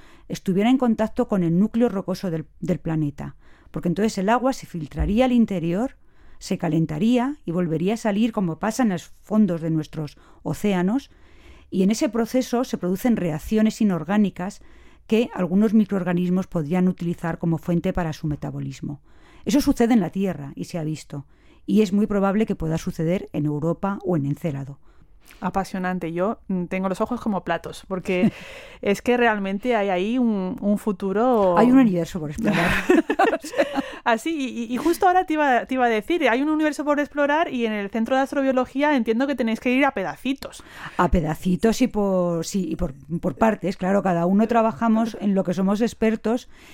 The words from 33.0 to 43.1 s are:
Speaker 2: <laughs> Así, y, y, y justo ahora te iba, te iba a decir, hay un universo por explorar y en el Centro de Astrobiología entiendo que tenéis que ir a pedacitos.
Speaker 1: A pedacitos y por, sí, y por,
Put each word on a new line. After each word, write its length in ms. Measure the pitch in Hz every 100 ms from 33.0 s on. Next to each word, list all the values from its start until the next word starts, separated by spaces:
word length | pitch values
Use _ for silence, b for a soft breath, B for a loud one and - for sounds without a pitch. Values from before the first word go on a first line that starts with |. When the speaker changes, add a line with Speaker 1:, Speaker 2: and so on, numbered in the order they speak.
| - - 392 -
Speaker 2:
<laughs> 640 | 302 508 571 571 539 -
Así, 260 | - 226 320
y, 340 | 320 262 220
y, 100 | 226
y 20 | 247
justo 300 | 320 330 381
ahora 180 | 359
te 100 | 359
iba, 300 | 311 294 247 -
te 80 |
iba 120 | 262 240
a 20 |
decir, 400 | 220 208 339 254
hay 140 | 240
un 60 | 294
universo 360 | 311 311 285
por 140 | 285 285
explorar 540 | 285 285 285 302 339
y 140 | 254 226
en 60 |
el 160 | 208 202
Centro 280 | 226 226 262
de 60 |
Astrobiología 760 | 269 294 269 254 247 269 294 277
entiendo 320 | 226 226 277
que 80 | 262
tenéis 240 | 226 220
que 120 | 247
ir 120 | 254
a 80 | 277
pedacitos. 680 | 240 175 - 247 277 - - B B B B
Speaker 1:
A 120 | 175
pedacitos 680 | 185 151 160 185 180 226 214
y 40 | 254
por, 580 | 208 202 185 175 170
sí, 240 | 165 202 180
y 60 | 160
por, 180 | 175 139 139